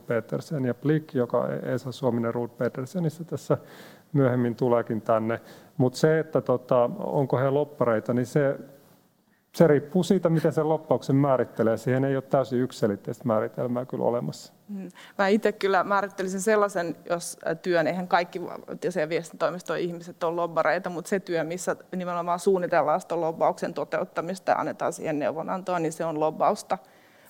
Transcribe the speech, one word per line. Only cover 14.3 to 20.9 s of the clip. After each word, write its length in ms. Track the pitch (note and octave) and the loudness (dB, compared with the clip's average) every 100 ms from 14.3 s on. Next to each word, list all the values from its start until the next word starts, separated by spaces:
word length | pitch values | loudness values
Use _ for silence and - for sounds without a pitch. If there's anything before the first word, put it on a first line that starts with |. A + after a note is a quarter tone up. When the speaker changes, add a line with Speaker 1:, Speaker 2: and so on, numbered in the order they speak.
| - - _ - | -8 -16 _ -14
Speaker 2:
Mm. 200 | G3+ F3+ - - - | -12 -12 -16 -12 -2
Mä 100 | G3 | 2
ite 240 | G#3 G#3 | 2 2
kyllä 320 | G#3 G3 F#3+ | 0 2 2
määrittelisin 580 | F3 G3+ G3 F#3+ F#3+ F#3+ | 2 0 0 -4 -6 -2
sellaisen, 540 | F#3 G#3+ G3+ F#3+ E3+ - - | 2 4 4 0 -4 -6 -4
jos, 280 | F3 - - - | -4 -4 -8 -6
ä, 80 | E3 | -4
työn, 320 | F#3+ F3 D#3 | 0 2 2
eihän 200 | F3 F3+ | 0 0
kaikki 340 | F#3 F3 F#3 | 0 0 -6
va-, 180 | F3 - - | -8 -10 -12
tietysti 440 | F3 - F#3 D#3 | -6 -4 -2 -2
viestintätoimistojen 720 | D#3+ E3 - D#3 F3 - D#3 | -2 -6 -4 -2 -2 -6 -4
ihmiset 400 | F3 E3+ E3+ - | -4 -6 -12 -6
ole 120 | E3 E3+ | -4 -2
lobbareita, 540 | E3+ E3 D#3 E3 | -2 0 0 0
mut 180 | F#3 | -2